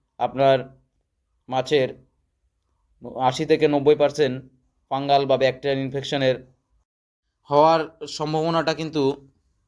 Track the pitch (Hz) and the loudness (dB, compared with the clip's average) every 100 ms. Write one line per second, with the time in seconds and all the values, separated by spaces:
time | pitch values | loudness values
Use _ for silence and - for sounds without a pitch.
0 | _ - 120 123 135 135 127 - _ _ | _ -6 -6 2 4 2 -2 -18 _ _
1 | _ _ _ _ - 131 131 151 131 - | _ _ _ _ -6 -6 0 0 0 -6
2 | _ _ _ _ _ _ _ _ _ _ | _ _ _ _ _ _ _ _ _ _
3 | 120 - 131 135 151 156 151 147 139 147 | -16 -2 -2 -2 0 2 4 2 2 4
4 | 143 151 139 131 - _ _ _ _ 135 | 2 2 -2 -2 -14 _ _ _ _ -6
5 | 139 143 135 131 131 127 143 135 135 139 | 0 0 2 2 2 0 -4 -4 -4 -8
6 | 135 143 131 127 - _ _ _ _ _ | -6 -2 0 -2 -8 _ _ _ _ _
7 | _ _ _ _ _ 143 156 165 151 _ | _ _ _ _ _ 4 4 2 -2 _
8 | 147 - 151 156 160 165 156 156 160 147 | -16 -8 -4 -2 -2 -2 -2 -6 -6 -2
9 | 135 139 - _ _ _ | -2 -4 -14 _ _ _